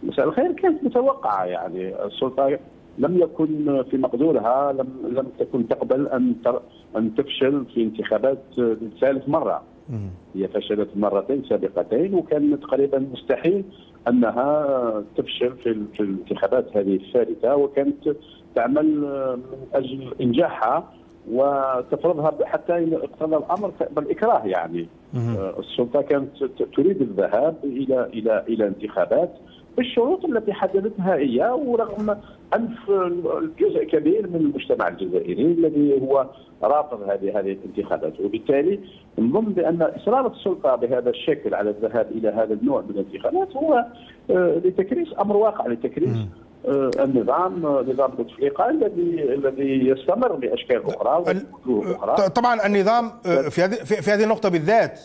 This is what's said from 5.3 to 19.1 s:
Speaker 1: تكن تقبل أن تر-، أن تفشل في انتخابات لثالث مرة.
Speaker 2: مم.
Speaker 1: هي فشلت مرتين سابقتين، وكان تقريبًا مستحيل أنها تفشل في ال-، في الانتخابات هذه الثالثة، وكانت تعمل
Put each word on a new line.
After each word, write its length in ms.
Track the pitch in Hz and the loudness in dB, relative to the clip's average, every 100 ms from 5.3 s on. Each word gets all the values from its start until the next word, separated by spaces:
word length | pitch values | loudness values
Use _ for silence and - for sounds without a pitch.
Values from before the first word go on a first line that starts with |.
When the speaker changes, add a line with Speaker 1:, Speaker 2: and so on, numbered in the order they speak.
| - | -4
Speaker 1:
تكن 300 | 120 127 117 | -4 -2 -2
تقبل 400 | 135 120 131 147 | -2 0 0 0
أن 260 | 131 123 117 | 2 2 2
تر-، 180 | 120 127 - - - 110 | 0 -2 -4 -20 -8 -2
أن 180 | 113 | -2
تفشل 520 | 110 135 - 135 143 123 | 0 -4 0 2 2 -2
في 80 | - | -2
انتخابات 560 | 113 110 104 107 127 135 - - | -2 -2 -2 0 2 -2 -6 -2
لثالث 720 | 120 110 113 - 131 139 - | 0 0 -6 0 0 0 0
مرة. 340 | 156 127 80 - - - | 0 0 -2 -6 -20 -10
Speaker 2:
مم. 220 | 117 98 90 - | -8 -8 -12 -12
Speaker 1:
هي 140 | 95 95 | -4 -2
فشلت 400 | 104 - 104 101 98 | -2 -2 -2 -2 0
مرتين 460 | 104 98 95 139 - | 2 2 0 -4 0
سابقتين، 680 | 165 160 - - 113 180 | -2 0 -2 0 0 2
وكان 460 | 190 160 151 147 139 | 0 0 2 2 0
تقريبًا 380 | - 135 139 139 135 | 0 0 2 2 -2
مستحيل 520 | 127 - 131 160 196 190 - - - - | -8 -2 0 2 0 -2 -12 -20 -8 0
أنها 920 | 123 117 110 135 151 147 135 120 110 104 - | 4 4 2 2 2 2 0 0 -2 -6 -6
تفشل 400 | 123 - 123 127 | -6 -2 -4 -2
في 120 | 120 | -4
ال-، 180 | 110 104 | -2 -4
في 60 | - | -4
الانتخابات 760 | 104 95 - 95 98 127 - 107 | -4 -2 -6 -2 2 2 0 0
هذه 200 | 98 95 | 2 0
الثالثة، 600 | 95 127 113 113 113 143 | 0 0 0 0 0 2
وكانت 520 | 139 139 139 143 156 143 - - - | 2 2 0 0 -2 -4 -8 -20 -6
تعمل 460 | - 117 147 156 151 143 | -2 2 2 2 2 -2